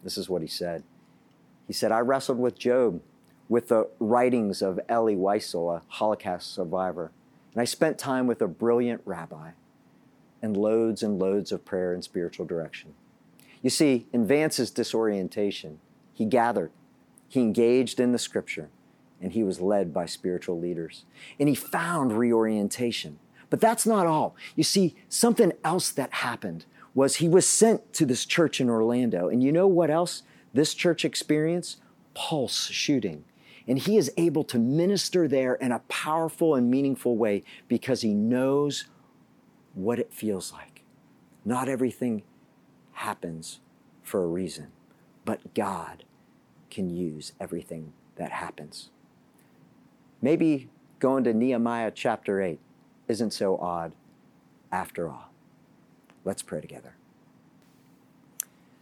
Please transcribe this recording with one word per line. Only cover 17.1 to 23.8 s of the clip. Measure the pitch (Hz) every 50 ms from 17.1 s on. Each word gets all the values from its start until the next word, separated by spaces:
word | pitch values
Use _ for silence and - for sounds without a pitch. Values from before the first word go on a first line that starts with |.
| _ _ _ _
he | - 131
engaged | 123 110 95 120 117 117 123 131 127 110 - -
in | 127 123
the | 123 113
scripture, | - - - 107 - - - - 78 - - _ _ _ _ _ _ _ _ _
and | 92 92
he | 87 113 110
was | 95 87 80
led | 90 98 104 101 95 85
by | 71 90 87
spiritual | 82 - - - 92 90 87 - - 90 85
leaders. | 87 87 87 82 82 78 - - - _ _ - - - - -
And | 143 147
he | 135
found | - - - - 175 170 170 175 160 135 120 107
reorientation. | 113 120 120 117 113 110 110 110 104 101 101 - - 123 120 110 - - 80 73 - - _ _ - - _
But | 156 -
that's | - 220 233 -